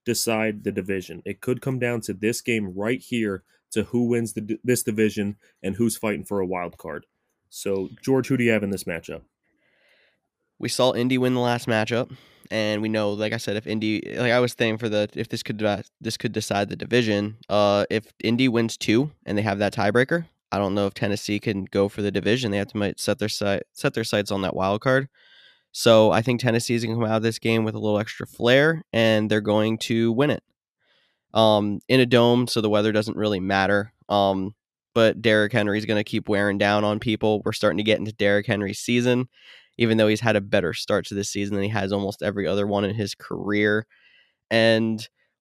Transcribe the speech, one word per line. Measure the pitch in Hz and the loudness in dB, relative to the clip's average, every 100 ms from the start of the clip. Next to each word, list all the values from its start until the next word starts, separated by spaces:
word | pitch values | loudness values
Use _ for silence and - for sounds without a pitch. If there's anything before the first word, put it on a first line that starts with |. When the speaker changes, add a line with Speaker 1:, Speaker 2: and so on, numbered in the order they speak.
Speaker 1:
decide | - 117 - 110 110 107 | -6 -4 -2 0 -2 -4
the | 101 | -6
division. | 98 95 95 90 87 | -6 -4 -6 -6 -12
It | - 101 | -12 -8
could | - 127 | -4 -4
come | - 131 | -4 -4
down | 120 120 | -2 -4
to | - | -6
this | 95 104 120 | -4 -2 -2
game | - 113 101 | -2 -2 -2
right | 92 104 131 | -6 -4 -4
here | - 120 107 95 - _ _ | -4 -4 -4 -6 -12 _ _
to | 110 | -4
who | 98 120 | -2 -2
wins | 120 120 113 | 0 0 -2
the, | 113 107 107 | -8 -8 -8
this | 123 120 | -2 -2
division | - 107 107 107 101 104 _ _ | -2 0 0 0 -6 -6 _ _
and | 95 98 | -10 -2
who's | 117 - | -2 0
fighting | 110 104 | -4 -4
for | - 101 | -4 -4
a | 92 | -4
wild | 92 87 - | -4 -8 -10
card. | - 76 - _ _ _ _ | -12 -14 -14 _ _ _ _
So, | - - 98 95 - | -10 -4 -4 -4 -8
George, | - 135 120 | 0 0 2
who | 131 | 0
do | |
you | 117 | 2
have | 110 | 2
in | 101 | 0
this | 95 | -4
matchup? | - 85 - 78 - _ _ _ _ _ _ _ _ _ _ _ _ _ | -6 -8 -10 -14 -16 _ _ _ _ _ _ _ _ _ _ _ _ _
Speaker 2:
We | 127 | -8
saw | - 127 | 2 2
Indy | 110 123 127 | 2 0 2
win | 127 | 2
the | 127 | 2
last | 123 120 - | 0 0 0
matchup, | 110 113 120 - 123 _ _ - | -2 0 -2 -4 -10 _ _ -8
and | 110 107 107 | -4 -2 -2
we | 110 | -2
know, | 110 104 | 0 -2
like | 104 107 | -2 -4
I | 113 | -4
said, | - | -4
if | 104 | -6
Indy, | 82 110 107 107 - 71 | -4 -4 -2 -2 -4 -2
like | 120 | 2
I | 120 | 2
was | 123 - | 2 0
saying | 117 110 | -2 0
for | 117 | -2
the, | 107 104 | -2 -2
if | - 113 | -4 -8
this | 117 | -8
could, | - 107 | -8 -2
uh, | 107 101 - _ | -2 -2 -6 _
this | 113 - | -8 -6
could | 120 | -4
decide | 107 - 101 101 | -4 -2 -2 -2
the | |
division, | 90 - 120 113 104 104 110 _ | -4 0 0 2 0 -2 -8 _
uh, | 101 104 101 98 | 2 4 2 0
if | 107 - _ | -2 -6 _
Indy | 107 117 131 | -2 2 2
wins | 117 113 - | 2 -2 -4
two | - 110 147 - | 2 2 2 -6
and | - 104 | -6 -2
they | |
have | 107 101 | -2 0
that | 101 | -2
tiebreaker, | 101 101 113 131 170 165 _ _ | 0 0 2 2 -2 -6 _ _
I | 98 | -2
don't | 101 | 0
know | 101 101 | 0 -2
if | |
Tennessee | - 104 101 - 104 | -2 -4 -4 -4 -4
can | - 98 95 | -4 -6 -4
go | 101 101 | 0 0
for | - | 0
the | 101 | -4
division. | 98 90 123 120 | -2 0 0 0
They | 101 | -4
have | 101 | -4
to | 107 | -4
might | 101 - | -4 -4
set | - 104 | -4 -2
their | 107 | -2
si-, | - 101 98 - | -4 -2 -2 -6
set | - 113 | -6 -4
their | - | -4
sights | 113 107 101 | -2 -2 -2
on | 98 | -4
that | 95 - | -4 -2
wild | 95 104 | -2 -2
card. | 135 131 139 _ _ _ - _ _ | 0 0 -2 _ _ _ -20 _ _
So | - 120 113 110 | 0 6 8 8
I | 90 | 4
think | 113 120 | 0 0
Tennessee | 123 117 - | 0 0 0
is | 117 | -2
gonna | 113 113 | -2 -4
come | |
out | 110 110 | -2 0
of | |
this | 113 110 | -2 -2
game | - 113 | 0 0
with | 110 110 | 0 -2
a | |
little | 107 104 | 0 0
extra | - - - | -2 -8 -14
flair, | - 120 131 151 160 - | -2 4 6 4 0 -2
and | 113 113 110 107 | 2 4 4 2
they're | 107 | 0
going | 107 104 107 113 | 2 2 2 -2
to | - 113 113 | -2 0 2
win | 113 143 | 2 0
it. | 110 - _ _ _ _ _ _ _ _ | 0 -6 _ _ _ _ _ _ _ _
Um, | 110 110 107 104 101 - | 4 6 6 2 -4 2
in | 131 | 2
a | 123 | 6
dome, | 123 120 120 120 | 6 6 4 2
so | - | 0
the | 107 | 2
weather | 104 107 | 2 2
doesn't | 107 104 - | 0 -2 -2
really | 107 101 | -2 -2
matter. | 92 98 95 101 104 _ - | 0 2 4 2 0 _ -2
Um, | 101 98 95 95 - _ _ _ | 2 4 2 -4 -10 _ _ _
but | 117 113 92 | 2 4 4
Derrick | 113 107 104 | 2 4 4
Henry's | 120 104 104 107 | 2 0 0 0
gonna | 107 | -2
keep | - 110 104 | 0 -4 0
wearing | 101 101 101 | 0 2 2
down | 101 104 | 2 4
on | 107 104 | 2 0
people. | 117 110 110 107 | -2 0 0 0
We're | 107 | -2
starting | 110 104 85 | 0 0 0
to | |
get | 107 107 | 2 0
into | 104 | 0
Derrick | 107 101 101 101 | -2 2 2 0
Henry's | 104 101 101 | -2 -2 -6
season, | - 120 123 123 127 _ - - _ - | -2 0 2 0 0 _ -20 -20 _ -2
even | 117 110 | 2 4
though | 107 | 4
he's | 107 | 4
had | 117 | 2
a | 107 | 0
better | 101 104 85 | 0 0 0
start | - - 101 - | -4 -2 -2 -2
to | |
this | 101 101 | -6 -6
season | 104 101 | -6 -4
than | 101 | -2
he | 101 | -2
has | 110 95 | -2 -2
almost | 101 98 - | -2 -4 -4
every | - 98 87 | -4 -2 -2
other | 98 101 | 0 0
one | 101 | 0
in | 101 107 | -2 -2
his | 101 | -6
career. | - - 90 92 104 104 107 110 _ _ _ _ _ _ | -8 -10 -8 -2 2 2 2 -2 _ _ _ _ _ _
And | 113 113 113 113 110 110 _ _ _ | 2 4 4 2 -4 -8 _ _ _